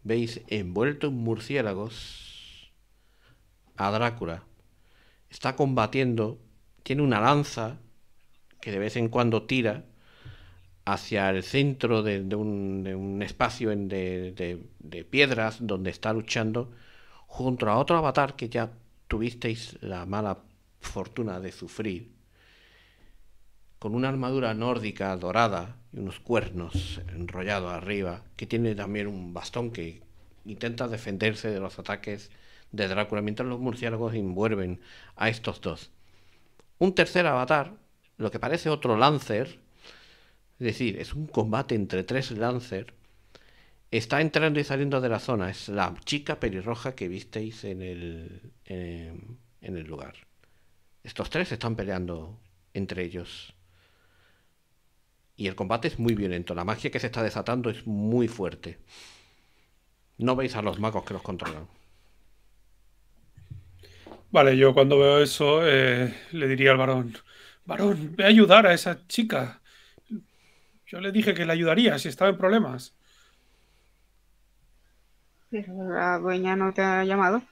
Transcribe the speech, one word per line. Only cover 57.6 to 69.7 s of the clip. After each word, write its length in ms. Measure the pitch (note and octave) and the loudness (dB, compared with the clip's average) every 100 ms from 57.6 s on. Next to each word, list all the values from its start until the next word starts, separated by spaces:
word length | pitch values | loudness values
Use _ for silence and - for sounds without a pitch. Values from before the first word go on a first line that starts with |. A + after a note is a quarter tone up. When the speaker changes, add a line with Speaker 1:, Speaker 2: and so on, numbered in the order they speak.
| A#2+ | -2
Speaker 1:
es 160 | G#2+ - | -6 -6
muy 400 | G#2 G#2+ A#2+ A#2 | -2 0 2 0
fuerte. 500 | A2+ F2+ D#2+ - E2 - - - - _ _ _ _ _ _ _ _ _ _ | -2 -6 -6 -14 -16 -20 -20 -20 -20 _ _ _ _ _ _ _ _ _ _
No 160 | A#2+ B2+ | -2 0
veis 200 | C3 A#2+ | -2 -2
a 60 | |
los 180 | G#2 F2+ | -4 -2
magos 240 | A2 G#2+ | -2 -4
que 120 | - F#2+ | -6 -10
los 80 | |
controlan. 440 | - F2+ F2 D#2 D#2+ - _ _ _ _ - _ _ _ _ _ _ _ _ _ - - - - - - - - - - - | -8 -8 -8 -10 -16 -20 _ _ _ _ -20 _ _ _ _ _ _ _ _ _ -20 -20 -20 -20 -20 -20 -20 -20 -20 -20 2
Speaker 2:
Vale, 260 | F3+ C#3 C3 | 8 8 10
yo 200 | C3+ C3 | 8 10
cuando 240 | C#3 C#3+ | 8 8
veo 200 | C#3+ C#3+ | 8 8
eso, 440 | C#3+ - D3 D#3 E3 | 4 4 4 6 6
eh, 460 | C3+ C3 B2 B2+ G#2+ - | 6 6 4 0 -4 -10
le 160 | E3+ C3+ | -4 0
diría 240 | C3 C3+ | 6 8
al 60 | C3 | 8
varón: 400 | C3 C3 A#2+ A2 - - - - - | 6 2 -2 -8 -18 -20 -20 -20 -8
"Varón, 500 | E3 G3+ F#3+ D3+ E3 | 0 2 2 -2 4
ve 100 | G3 | 8
a 20 | |
ayudar 400 | A3 G3+ G3 G3+ | 10 12 12 10
a 60 | |
esa 340 | F3 - E3+ - | 6 2 -4 -6
chica. 540 | - A3 C#3+ B2 - _ | -2 0 0 -4 -8 _